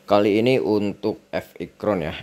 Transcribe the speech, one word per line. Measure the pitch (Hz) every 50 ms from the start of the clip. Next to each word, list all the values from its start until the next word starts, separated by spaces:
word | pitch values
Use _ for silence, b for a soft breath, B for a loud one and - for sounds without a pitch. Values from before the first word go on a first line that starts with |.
| B
Kali | - 101 104 104 107 98 110 113
ini | 127 135 120
untuk | - 95 107 104 104 101 92 - - 110 - - _ _
F | - 87 - - _
Ikron | - 90 - - - 101 104 101 90 78
ya, | 80 85 -